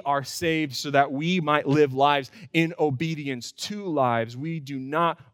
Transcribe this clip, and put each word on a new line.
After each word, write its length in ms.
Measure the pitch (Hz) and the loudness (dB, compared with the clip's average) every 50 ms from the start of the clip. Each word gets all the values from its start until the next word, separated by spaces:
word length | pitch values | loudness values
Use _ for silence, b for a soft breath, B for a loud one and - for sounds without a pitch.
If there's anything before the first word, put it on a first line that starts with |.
| - | 2
are 180 | 143 143 139 131 | 2 0 -2 -2
saved 540 | - - - 175 165 160 160 156 147 123 - | -4 -8 -4 -2 0 0 0 -2 -4 -6 -8
so 140 | - 147 | -6 2
that 200 | 139 139 139 147 | 4 4 4 4
we 300 | 139 135 156 165 185 185 | 0 -2 0 0 0 0
might 260 | 160 151 147 147 - 143 | 2 2 2 2 4 2
live 260 | 139 151 151 143 127 | 4 4 4 4 4
lives 380 | 131 139 143 143 143 135 - B B 160 127 - | 4 4 4 4 2 -2 -6 B B -16 -2 0
in 200 | 165 165 165 175 - | 0 2 0 0 0
obedience 720 | 160 151 135 123 165 160 165 147 151 139 131 120 117 - | 0 0 0 0 -2 -4 -4 -4 -6 -6 -8 -8 -10 -12
to 320 | - - - - 208 208 202 | -12 -12 -10 -10 -10 -8 -6
lives. 540 | 190 156 143 131 123 120 117 113 113 120 127 | -4 0 2 2 2 2 0 -2 -4 -6 -8
We 240 | 143 165 165 165 | -8 -6 -6 -6
do 180 | 139 131 143 135 | -8 -8 -8 -8
not 400 | 131 131 147 156 170 170 156 B B B | -8 -4 -2 0 0 0 0 B B B